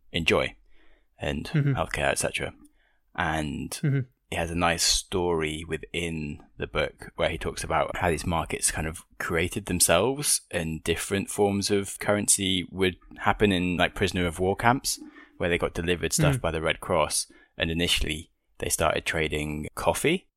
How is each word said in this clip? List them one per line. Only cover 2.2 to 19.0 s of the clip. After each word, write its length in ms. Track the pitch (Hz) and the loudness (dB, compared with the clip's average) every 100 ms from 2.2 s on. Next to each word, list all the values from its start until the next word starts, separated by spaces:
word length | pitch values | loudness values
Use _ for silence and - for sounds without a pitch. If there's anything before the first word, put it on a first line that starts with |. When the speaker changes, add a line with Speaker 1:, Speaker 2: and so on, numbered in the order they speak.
| - - - - - _ _ _ _ | -2 -4 -6 -10 -20 _ _ _ _
Speaker 1:
And 560 | - 85 80 76 - - | -4 -2 -2 -4 -6 -8
Speaker 2:
Mm-hmm. 280 | - 151 135 127 _ _ | -2 0 0 -4 _ _
Speaker 1:
he 60 | 87 | -6
has 140 | 85 | -4
a 40 | |
nice 280 | 85 87 85 | 0 2 2
story 800 | - - - 92 87 80 78 78 80 | 2 0 -2 -2 0 0 -2 -4 -6
within 760 | 78 - 85 85 80 73 73 - - | -8 -6 -4 -4 -4 -6 -8 -14 -10
the 100 | - | -4
book 440 | 76 71 - - - | -2 -4 -6 -12 -2
where 120 | 78 | -2
he 60 | 80 | -2
talks 260 | 78 - | -6 -6
about 320 | 80 80 - - | -2 0 0 0
how 140 | 90 | 0
these 140 | 76 - | 0 0
markets 440 | 82 - - - | -2 -2 -2 -2
kind 160 | 87 80 | -2 -4
of 160 | 78 - - | -8 -16 -8
created 480 | - 82 90 110 101 | -2 0 0 -4 -2
themselves 760 | 90 - 85 120 139 147 - - | 2 4 6 4 0 0 -2 -2
and 320 | 90 80 80 | -4 -2 -4
different 440 | - 82 - 98 - | -2 -2 0 -2 -2
forms 420 | - 101 101 98 | 2 2 2 2
of 280 | 101 98 - | 0 0 -4
currency 640 | - 104 - - 95 95 - | 0 2 2 2 2 0 -2
would 260 | 90 95 90 - - | 0 0 0 -12 -2
happen 340 | 107 - 104 | 0 4 4
in, 240 | 90 90 85 | 4 2 2
like, 180 | 87 | 2
prisoner 320 | - 95 92 87 | 2 0 2 0
of 120 | 85 | 0
war 180 | 92 98 | 0 4
camps, 420 | 120 135 - - - - - - | 4 4 0 -6 -10 -20 -20 -4
where 120 | 90 | 0
they 80 | 87 | 2
got 160 | 73 | 0
delivered 380 | - 85 87 82 | -2 -2 0 0
stuff 240 | - 82 131 | 2 4 4
Speaker 2:
Mm. 40 | |
Speaker 1:
by 100 | 82 | 0
the 100 | 80 | 0
Red 180 | 78 - | 0 -2
Cross. 460 | - 85 73 - - - _ - | 0 2 2 0 -6 -12 _ -4
And 120 | 82 | -2
initially 600 | 82 87 - 78 78 - _ _ - | 0 2 2 0 -4 -10 _ _ -8
they 100 | - | -4
started 360 | - 80 - | 0 2 0